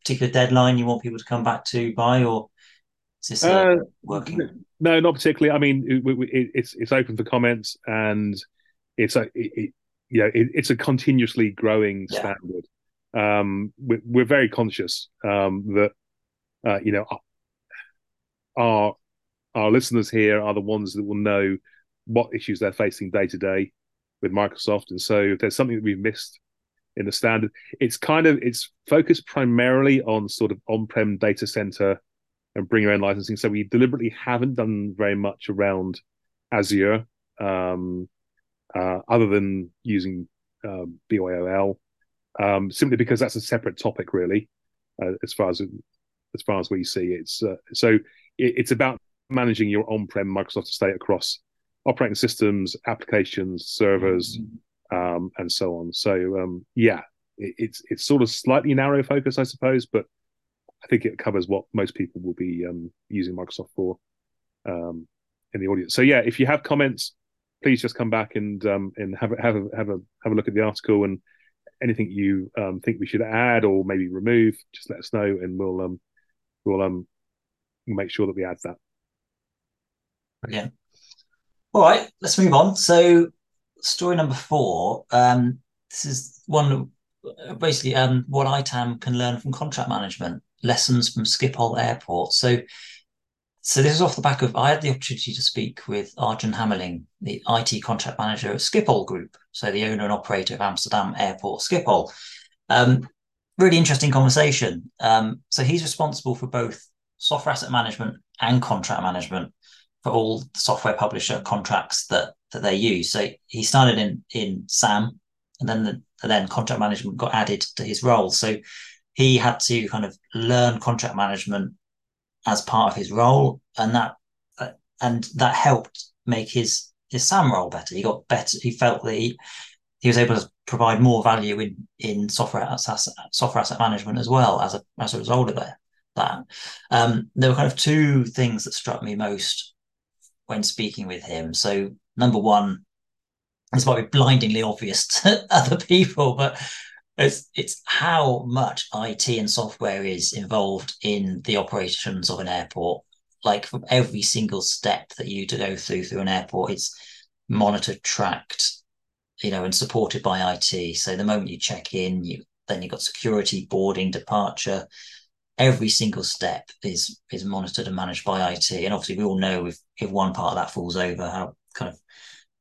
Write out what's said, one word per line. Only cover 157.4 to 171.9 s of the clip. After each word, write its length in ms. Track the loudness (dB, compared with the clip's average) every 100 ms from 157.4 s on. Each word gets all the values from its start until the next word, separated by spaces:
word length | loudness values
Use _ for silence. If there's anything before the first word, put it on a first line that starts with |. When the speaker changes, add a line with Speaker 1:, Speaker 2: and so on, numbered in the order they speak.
| -4
Speaker 1:
monitored, 540 | 2 2 2 -4 -6
tracked, 760 | -6 -2 -2 -4 -8 -4 -4 -4 _ _ _ _ _ -8
you 80 | -6
know, 140 | -4
and 100 | -2
supported 480 | -2 0 -2 -2 -2
by 200 | -2 0
I 140 | -2 0
T. 340 | -2 -2 -6
So 220 | -4 -4 -2
the 80 |
moment 260 | -2 -2 -4
you 80 | -6
check 360 | -6 -6 -6
in, 300 | -4 -2 -4
you, 180 | -6 -10 -16 _ -10
then 160 | -8
you've 80 | -8
got 120 | -8
security, 640 | -8 -4 -2 0 0 -4 -4
boarding, 400 | -2 0 0 -2
departure. 760 | -4 -2 -2 -2 -4 -4 -6 -8 -20 -20 -20 _ _ _ 2
Every 320 | 4 4 2
single 340 | 0 0 -2
step 460 | -6 -4 -4 -6 -12 -10
is, 380 | -8 -4 -6 -8 -14
is 140 | -10
monitored 420 | -6 -6 -6 -6 -6
and 80 |
managed 300 | -6 -6 -6
by 180 | -4 0
I 120 | 0
T. 320 | 0 -4 -2 -4
And 80 |
obviously, 240 | -4 -6 -4
we 60 |
all 140 | -2 0
know 280 | 0 -2 -4
if, 120 | -10 _ -10
if 100 | -6
one 220 | -2 -2
part 200 | 0 -4
of 40 | -2
that 140 | -6
falls 260 | -6 -6 -4
over, 280 | -4 -4
how 300 | -8 -8 -10 -14 _
kind 160 | -12 -12